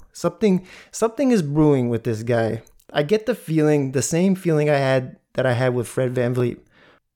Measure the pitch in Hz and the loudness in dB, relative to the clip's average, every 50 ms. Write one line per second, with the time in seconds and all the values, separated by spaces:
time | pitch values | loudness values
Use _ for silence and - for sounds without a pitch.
0 | - _ _ - - 170 - - - 208 185 180 - - - - - _ - - | -20 _ _ -6 -4 -4 -4 0 2 2 2 2 -2 -6 -20 -20 -20 _ -6 -4
1 | 214 226 226 - 285 262 247 214 160 143 143 151 156 151 143 131 123 120 117 113 | -4 -2 -2 0 0 2 2 2 0 0 2 2 4 4 4 2 2 0 -2 -2
2 | 117 123 113 107 113 117 123 117 113 110 110 113 - - - - _ _ - 151 | -2 -4 -4 -4 -2 -2 0 0 0 -2 -4 -6 -10 -16 -20 -20 _ _ -2 -2
3 | 151 147 214 214 214 - 233 - - - 160 156 151 151 151 147 139 135 131 135 | 0 0 0 -2 0 -2 -6 -6 -4 -2 0 2 2 4 2 2 0 0 -2 -2
4 | 120 - - 165 180 196 190 185 - 175 160 151 151 151 151 139 139 135 131 131 | -2 -2 0 0 2 2 0 0 0 0 0 2 2 2 0 0 2 2 0 0
5 | 127 127 - - _ _ _ - 127 131 120 117 131 127 123 123 117 - - - | 0 -4 -12 -18 _ _ _ -2 0 0 0 2 0 0 0 -2 -4 -4 -4 -2
6 | 131 127 123 127 123 120 127 123 123 120 - - - _ _ _ _ - _ _ | -2 -2 0 -2 -2 0 0 0 -2 -2 -4 -6 -14 _ _ _ _ -20 _ _
7 | _ _ _ | _ _ _